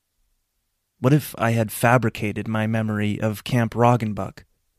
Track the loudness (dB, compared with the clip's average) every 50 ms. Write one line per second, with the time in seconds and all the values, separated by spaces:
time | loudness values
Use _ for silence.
0 | _ _ _ _ _ _ _ _ _ _ _ _ _ _ _ _ _ _ _ _
1 | 2 4 4 4 2 -2 -6 -2 -2 0 2 0 0 -2 -2 0 2 4 4 4
2 | 2 0 -4 -4 -6 -6 -4 -6 -6 -4 -2 -2 -2 0 -2 -2 -2 -2 -2 -2
3 | 0 -2 -2 -2 -2 -4 -4 -4 -6 -2 0 0 0 0 0 2 4 4 4 2
4 | 0 -4 -6 -6 -8 -10 -12 -16 -20 _ _ _ _ _ _